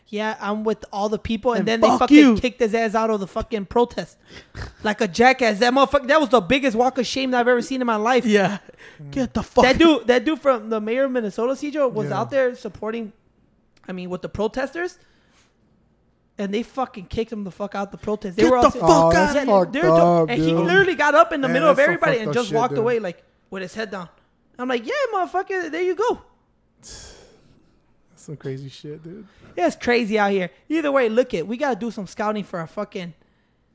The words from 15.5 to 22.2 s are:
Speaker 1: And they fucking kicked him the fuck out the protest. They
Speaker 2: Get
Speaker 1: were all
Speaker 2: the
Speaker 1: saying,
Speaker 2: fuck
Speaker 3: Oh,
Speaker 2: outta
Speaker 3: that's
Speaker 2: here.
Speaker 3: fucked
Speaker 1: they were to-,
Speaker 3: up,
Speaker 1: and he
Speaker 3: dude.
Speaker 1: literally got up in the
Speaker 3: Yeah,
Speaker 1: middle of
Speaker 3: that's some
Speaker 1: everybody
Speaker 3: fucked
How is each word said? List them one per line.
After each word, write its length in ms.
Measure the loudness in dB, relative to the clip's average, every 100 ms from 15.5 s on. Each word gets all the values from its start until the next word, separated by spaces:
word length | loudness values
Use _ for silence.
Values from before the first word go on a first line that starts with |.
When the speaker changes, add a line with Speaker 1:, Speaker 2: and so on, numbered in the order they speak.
| _ _ _ _ _ _ _ _ -12
Speaker 1:
And 160 | -6
they 120 | -6
fucking 420 | -6 -8 -8 -8 -10
kicked 240 | -8 -6
him 120 | -8
the 80 | -12
fuck 240 | -10 -10 -8
out 160 | -10
the 40 | -10
protest. 400 | -8 -8 -6 2
They 60 |
Speaker 2:
Get 80 | 4
Speaker 1:
were 60 | 6
all 80 |
Speaker 2:
the 60 | 4
Speaker 1:
saying, 80 | 4
Speaker 2:
fuck 60 | 4
Speaker 3:
Oh, 160 | 6 6
Speaker 2:
outta 80 |
Speaker 3:
that's 200 | 4 4
Speaker 2:
here. 120 | 2 4
Speaker 3:
fucked 260 | 4 2
Speaker 1:
they 80 | 0
were 40 | 4
to-, 80 |
Speaker 3:
up, 340 | 6 6 4 2
Speaker 1:
and 120 | 0
he 60 | 0
Speaker 3:
dude. 160 | 2 2
Speaker 1:
literally 300 | 4 2 2
got 180 | 2
up 180 | 4 4
in 80 | 2
the 60 | -2
Speaker 3:
Yeah, 60 |
Speaker 1:
middle 160 | 2 2
of 80 | 4
Speaker 3:
that's 100 | 2
some 60 |
Speaker 1:
everybody 200 | 2 0
Speaker 3:
fucked 60 | -2